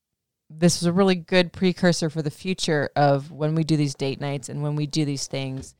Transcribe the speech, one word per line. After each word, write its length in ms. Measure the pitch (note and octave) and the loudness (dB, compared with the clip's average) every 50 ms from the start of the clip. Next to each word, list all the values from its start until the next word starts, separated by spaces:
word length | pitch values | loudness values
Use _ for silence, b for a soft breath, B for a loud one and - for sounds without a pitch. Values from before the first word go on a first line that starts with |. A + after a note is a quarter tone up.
| _ _ _ _ _ _ _ _ _ - | _ _ _ _ _ _ _ _ _ -14
this 260 | D#3 D#3 F3 F3 - - | -2 2 2 2 4 2
is 40 | E3+ | 0
a 60 | F3 | 0
really 220 | E3+ F#3+ G3 F#3+ F#3 | 2 4 4 4 2
good 380 | F3 D#3+ - F#3 F3+ F3 E3 | 0 0 2 2 2 2 2
precursor 580 | - - F#3+ F#3 E3+ - F#3 F3 E3 - E3+ D#3 | 0 0 0 0 0 2 2 2 2 2 0 -4
for 100 | - E3 | -2 -2
the 100 | C#3+ D3+ | -4 -4
future 600 | - - - F#3 F#3 - - F3+ D#3 D3 C3+ - - | -6 -6 -6 -6 -4 -4 -2 0 0 0 0 0 2
of 380 | C#3+ D3 C#3+ C#3+ C#3 C#3 D#3+ | 2 4 4 4 2 0 -6
when 220 | D#3 C3+ D#3 D3+ D#3+ | -8 -4 -2 0 0
we 100 | D#3+ D#3+ | 0 2
do 120 | D3+ D#3+ | 2 2
these 180 | D3 D3+ C#3+ C3+ | 2 2 0 -2
date 260 | - C#3 C3+ C3 - | -4 -4 -4 -4 -4
nights 280 | C#3 C#3+ C#3 C#3+ - - | -6 -6 -6 -6 -8 -8
and 140 | C3 C#3+ | -8 -6
when 140 | D3 D3 D3 | -4 -4 -2
we 100 | D3+ D3+ | -4 -4
do 180 | C#3+ - D#3+ D3+ | -2 -2 -2 -2
these 220 | C#3+ C#3+ C#3 - | -2 -2 -6 -6
things. 480 | - - C3+ C3+ C3 C3 C3+ B2+ - - | -6 -6 -6 -6 -6 -8 -10 -12 -14 -20